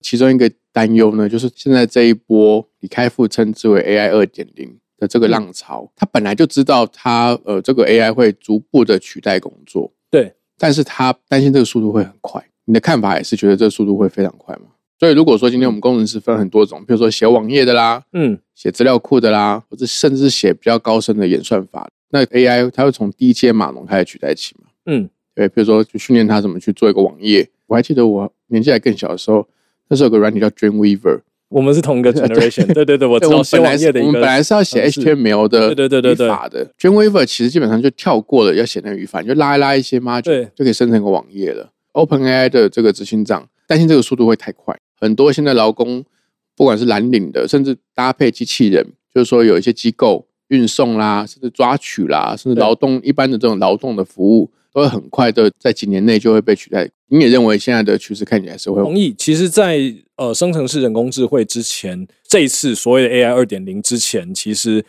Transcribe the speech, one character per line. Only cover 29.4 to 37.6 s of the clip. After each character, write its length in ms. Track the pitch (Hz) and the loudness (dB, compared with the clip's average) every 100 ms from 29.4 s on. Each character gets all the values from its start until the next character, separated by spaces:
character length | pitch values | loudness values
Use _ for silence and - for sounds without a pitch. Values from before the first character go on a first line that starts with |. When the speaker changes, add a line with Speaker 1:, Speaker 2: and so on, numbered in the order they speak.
| 104 _ _ _ - | -2 _ _ _ -4
Speaker 1:
那 80 | 139 | 0
时 60 | |
候 60 | 139 | 2
有 20 | |
个 80 | 107 | 4
软 120 | 107 | 2
体 80 | 107 | 0
叫 100 | 107 | -2
Dreamweaver。 720 | - 107 104 104 98 95 67 - _ _ | 0 -2 2 2 2 0 -2 -6 _ _
Speaker 2:
我 140 | 135 | 0
们 120 | 135 | 2
是 60 | 147 | 2
同 200 | 147 127 | 0 0
一 20 | |
个 100 | 123 | 0
generation。 540 | 131 131 113 117 - - | 2 0 0 -2 0 0
Speaker 1:
<laughs> 60 | |
对。 100 | 151 | 2
Speaker 2:
对， 140 | 147 143 | 2 2
对， 0 | |
对， 100 | 131 | 2
我 100 | 120 | 2
知 60 | |
道， 60 | 160 | 4
Speaker 1:
对， 60 | 151 | 2
我 0 | |
们 80 | 143 | 2
本 120 | - | 2
来 100 | 165 | 2
是， 60 | 143 | 2
Speaker 2:
写 100 | 156 | 2
网 40 | |
页 0 | |
的 60 | 131 | 2
一 40 | |
个 40 | 143 | 2
Speaker 1:
我 40 | |
们 80 | 143 | 2
本 80 | 131 | 2
来 140 | 131 | 2
是 100 | 151 | 2
要 100 | 214 | 0
写 200 | 190 - | 0 0
Speaker 2:
程 80 | 135 | 0
式。 100 | 143 | 0
Speaker 1:
H 40 | |
T 40 | 135 | 0
M 180 | 147 113 | 2 2
L 220 | 104 107 | 2 2
的 260 | 113 110 | 2 2
Speaker 2:
对， 140 | 113 135 | 0 0
对， 140 | 135 | 2
对， 120 | 123 | 2
对， 0 | |
对。 120 | 120 117 | 2 0
Speaker 1:
语 20 | |
法 200 | 87 62 | -2 -6
的。 200 | 64 - _ | -10 -10 _
Dreamweaver 460 | 185 208 214 202 | 2 4 4 2
其 180 | 131 - | 0 0
实 60 | 120 | -2
基 100 | |
本 80 | 160 | 0